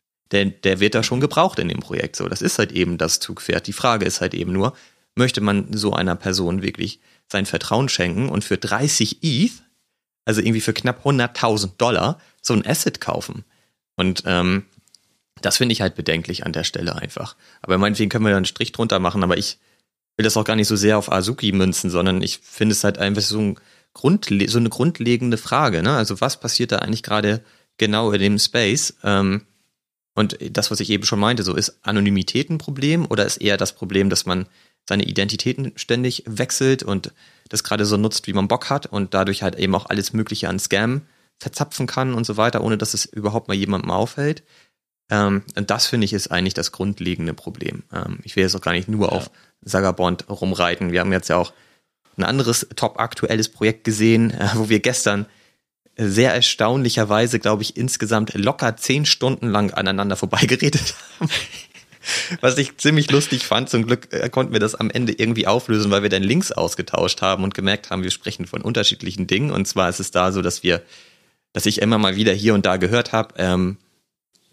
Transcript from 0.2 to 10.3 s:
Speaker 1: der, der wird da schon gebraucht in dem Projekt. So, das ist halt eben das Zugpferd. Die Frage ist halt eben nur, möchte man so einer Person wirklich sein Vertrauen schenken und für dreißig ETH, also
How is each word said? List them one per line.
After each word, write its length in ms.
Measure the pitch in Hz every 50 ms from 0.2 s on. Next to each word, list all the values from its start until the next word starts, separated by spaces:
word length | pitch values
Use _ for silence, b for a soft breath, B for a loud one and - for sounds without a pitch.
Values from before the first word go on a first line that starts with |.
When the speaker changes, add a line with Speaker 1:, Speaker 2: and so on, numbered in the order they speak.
| _ -
Speaker 1:
der, 140 | 101 101 98
der 340 | 98 95 - - 98 92 92
wird 160 | 101 104 -
da 80 | 110 110
schon 160 | - 123 127
gebraucht 400 | 135 - - 147 175 185 - -
in 100 | 87 87
dem 100 | - -
Projekt. 360 | - - - - - - -
So, 120 | - 95
das 140 | 85 90 -
ist 180 | - - - -
halt 120 | 104 -
eben 260 | - 92 87 87 87
das 220 | 80 80 80 - -
Zugpferd. 480 | - - 85 - - - 85 85 -
Die 60 | 101 101
Frage 320 | - - 123 113 107 95
ist 160 | 90 - -
halt 120 | 90 92 -
eben 180 | - 87 92
nur, 220 | 92 95 101 135 b b b b b b b b b
möchte 260 | 120 127 123 - 104
man 320 | 104 101 101 101 - - 104
so 200 | 107 104 101 92
einer 220 | - 92 92 90
Person 460 | - - 98 92 95 90 85 90 95
wirklich 380 | 98 - - - - 107 - b b b b b b b
sein 140 | - 98 98
Vertrauen 440 | - - - - - 107 120 139 131
schenken 400 | - - 90 87 85 101 131 -
und 140 | - 104 -
für 140 | - 98
dreißig 680 | - - - 101 113 143 151 - - 110 - - - -
ETH, 400 | 160 120 135 202 240 - - _ _ _ _ _ _ _ _ _ _ _ _ -
also 160 | 113